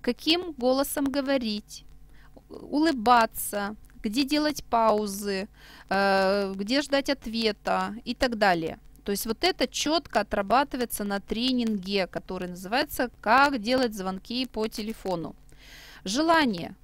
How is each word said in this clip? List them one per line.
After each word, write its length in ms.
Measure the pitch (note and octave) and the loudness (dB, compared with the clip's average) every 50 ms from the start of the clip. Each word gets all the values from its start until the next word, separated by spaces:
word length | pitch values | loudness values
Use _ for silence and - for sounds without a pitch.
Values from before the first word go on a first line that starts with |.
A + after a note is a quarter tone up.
Каким 500 | _ - A#3+ - - D#4 D#4+ F4 F4+ F4+ | _ -2 -4 -2 0 0 0 0 0 -6
голосом 540 | D4+ - B3 B3+ B3+ C4+ C#4 C#4 - - C#4 | -8 -2 0 0 2 2 0 -2 -2 -2 -2
говорить, 800 | C4+ C4 C#4+ C4+ C4+ C#4 C4+ B3 A3 G#3+ G#3 - - - - - - - - - - - - - - - - - - | -2 -2 -2 -2 0 0 0 0 -2 -6 -8 -10 -12 -20 -20 -20 -20 -20 -20 -20 -20 -20 -20 -20 -20 -20 -20 -20 -20
улыбаться, 1300 | - - - - - C#4+ D#4 E4 E4 C4 G#3 A#3+ B3 A#3+ A3+ A3+ - - - - - G#3 G3+ G3+ G#3+ - - - - - - | -18 -18 -14 -4 0 2 4 4 2 2 6 6 6 6 6 2 0 -6 -8 -6 -4 -4 -4 -6 -8 -10 -16 -20 -20 -8 -6
где 220 | A3 G3+ B3 D4 | -4 0 0 0
делать 400 | C4 D4 D4 D4+ D4+ C#4+ - - | 2 2 2 2 0 -2 -2 -6
паузы, 840 | - - A#3 A3+ A3 G#3+ G#3+ G#3+ G#3 G3 G3 G#3 G3+ G3 F#3+ F#3+ G#3+ - - - - - - - - | 0 2 4 4 6 4 4 2 -2 -6 -6 -6 -4 -4 -4 -4 -8 -12 -20 -20 -20 -20 -20 -8 -2
э, 640 | F#3+ G3 G3 G3 G3 F#3+ F#3+ F#3+ G3 G3+ G3+ F#3+ F#3+ | 0 2 4 4 4 4 4 4 2 2 0 -2 -4
где 260 | F#3+ G3+ G3+ B3 C#4 D4+ | -6 -4 -2 0 0 0
ждать 260 | - C#4 C#4 C4+ - | 2 0 0 2 0
ответа 840 | C#4+ - - A#3+ A3 A3+ A3+ G#3+ G3+ - - - F#3 F#3 F#3 F#3+ G3+ A3 - | -2 -4 -4 -6 -4 0 0 0 0 0 -2 0 0 0 0 -2 -6 -8 -8
и 120 | - A#3+ | -8 -4
так 200 | - - C4 A#3 | 0 0 -2 2
далее. 440 | G#3+ G#3+ G3+ F3+ E3+ D#3+ D#3 - - - - - - - | 2 4 4 4 2 0 -6 -8 -10 -16 -20 -20 -12 -4
То 80 | - G3+ | -4 -4
есть 120 | G3 - | -4 -2
вот 200 | A3 A3 - - | -4 -4 0 0
это 240 | F4 F#4+ - C#4+ A#3+ | 0 2 2 -2 -4
четко 500 | - - - C#4+ D4+ E4+ - - - A#3 | -2 -4 -2 0 0 0 -2 0 -2 -2
отрабатывается 840 | G3+ - - G#3 G3 G3 A3 C4 C#4+ C#4+ - C4 B3 A3+ - - G#3 | -2 0 -2 -4 0 2 2 2 2 2 -2 -4 -4 -4 -4 -6 -4
на 160 | G3+ G3+ G3+ | -4 -4 -4
тренинге, 880 | - - - A3 A#3 B3+ C4 B3 A#3 A3+ A3 G3+ F3 F#3 G3+ G3 F#3 F3 | -4 -4 -4 -2 0 0 0 2 0 0 -2 -2 -4 -2 0 0 0 0
который 400 | - E3 E3 - F#3 F#3 F3+ F3+ | -4 -10 -8 -6 -8 -6 -6 -6
называется 600 | F3 F3+ F#3+ F#3 G#3+ C4 D#4 D4 - - C#4 A#3 - - | -8 -10 -8 -2 -2 -2 -2 -2 -2 -4 -4 -4 -4 -6
"Как 400 | - - A3 C4 C#4 D4 C#4 B3+ | 0 4 6 6 6 4 2 -2
делать 340 | G3 A3 B3+ C4 C4 A#3+ G#3+ | -2 0 0 2 2 0 -2
звонки 520 | G#3+ F#3 F#3+ F#3+ F#3+ - - A3+ B3 C4 | -4 -6 -6 -6 -8 -8 -8 -4 -4 -4
по 200 | A#3+ - A3 A3 | -4 -4 -4 -4
телефону". 680 | A3 - - G#3 G#3+ A3 - - G3 F3+ E3+ D#3+ - - - - - - - - - - - - - - - - | -4 -4 -6 -8 -8 -8 -8 -4 -4 -4 -4 -4 -8 -12 -14 -20 -20 -20 -20 -20 -20 -20 -20 -20 -20 -20 -12 -8
Желание. 720 | F#3 G3 C4 D#4 E4 E4 E4 D4+ B3+ G#3 E3+ E3 - F#3+ - | -4 -2 0 2 4 4 4 4 2 0 -2 -6 -10 -12 -16